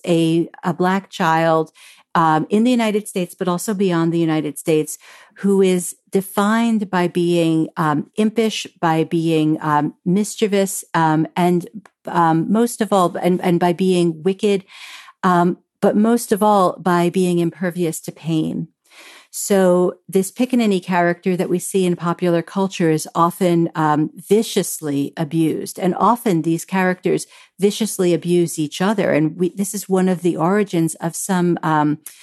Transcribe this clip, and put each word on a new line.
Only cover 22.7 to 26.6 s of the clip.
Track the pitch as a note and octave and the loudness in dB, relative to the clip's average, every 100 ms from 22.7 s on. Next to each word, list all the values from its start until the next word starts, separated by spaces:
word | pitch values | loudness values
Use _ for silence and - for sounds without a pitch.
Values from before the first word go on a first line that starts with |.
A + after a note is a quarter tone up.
| - E3 | 0 0
is | D#3 - | 0 -2
often, | - E3+ - F3+ E3+ E3+ E3 | 0 0 0 0 2 0 0
um, | D#3 D3+ D#3 - | 0 0 -2 -6
viciously | - G#3 A3+ G3 E3+ - D3+ C#3+ C#3 - | 0 2 2 -2 -4 -6 -4 -4 -4 -6
abused, | D3+ E3 D#3+ G2 - - | -4 0 0 -2 -8 -4
and | F3+ - | -4 0
often | F#3+ A#3+ A3+ E3 | 0 2 0 0
these | D#3+ E3 | 0 -4